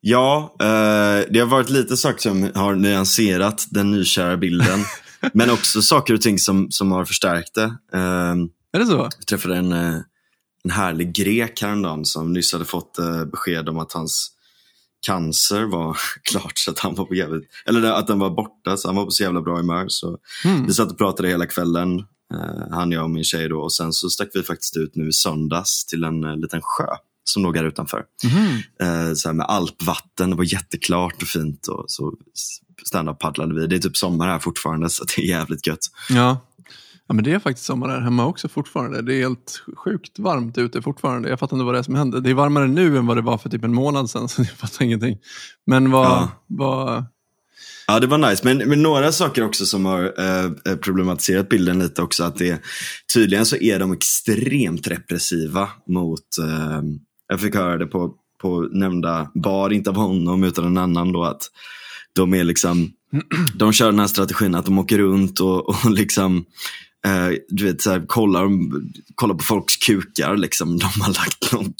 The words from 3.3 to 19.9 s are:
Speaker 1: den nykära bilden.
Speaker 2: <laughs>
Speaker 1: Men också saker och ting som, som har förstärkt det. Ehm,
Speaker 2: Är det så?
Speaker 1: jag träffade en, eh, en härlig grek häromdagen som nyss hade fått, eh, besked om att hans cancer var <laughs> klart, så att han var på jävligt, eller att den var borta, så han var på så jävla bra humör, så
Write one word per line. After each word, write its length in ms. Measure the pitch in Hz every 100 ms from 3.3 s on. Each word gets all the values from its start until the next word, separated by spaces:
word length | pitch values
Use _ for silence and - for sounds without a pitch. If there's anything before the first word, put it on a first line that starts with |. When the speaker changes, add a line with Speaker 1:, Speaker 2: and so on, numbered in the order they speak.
| 90 98 110 -
Speaker 1:
den 200 | 104 101
nykära 460 | 104 90 - 87 90
bilden. 440 | 90 87 117 95 101 - -
Speaker 2:
<laughs> 260 | - -
Speaker 1:
Men 180 | 104 120
också 320 | 117 - 107
saker 320 | 101 151 147
och 60 | 110
ting 180 | 110 98
som, 320 | - 98 95
som 220 | - 98
har 120 | 92
förstärkt 500 | 87 - 95 85 85
det. 100 | - 110 117 _
Ehm, 560 | 92 90 90 87 87 85 _ _
Speaker 2:
Är 60 | 170
det 80 | 240
så? 100 | 160 131 -
Speaker 1:
jag 80 | -
träffade 300 | 101 87 90
en, 160 | 90
eh, 220 | 85 85 80 - _ _ _ _ _
en 60 | 90
härlig 420 | 92 92 82 87
grek 480 | 85 98 110 117 -
häromdagen 420 | 104 104 92 78
som 280 | 76 78 80
nyss 200 | 90 85
hade 120 | 85
fått, 340 | 80 87 - -
eh, 260 | 85 82
besked 440 | 78 - - 85 78
om 100 | 82
att 140 | 80
hans 380 | 85 78 - - _ _ _ _ _ _ _ -
cancer 560 | 95 80 78 - 104
var 340 | 110 90 80 78 -
<laughs> 180 | - -
klart, 220 | 95 80 -
så 120 | -
att 80 | 80
han 160 | 95
var 100 | 85
på 100 | 92
jävligt, 340 | 92 80 80 - - -
eller 160 | 117 113
att 140 | 98 104
den 120 | 101
var 120 | 98
borta, 460 | 85 107 _ - 98
så 120 | 92
han 80 | 95
var 80 |
på 60 | 98
så 120 | -
jävla 180 | 98 90
bra 140 | 80 87
humör, 280 | 87 85
så 300 | 95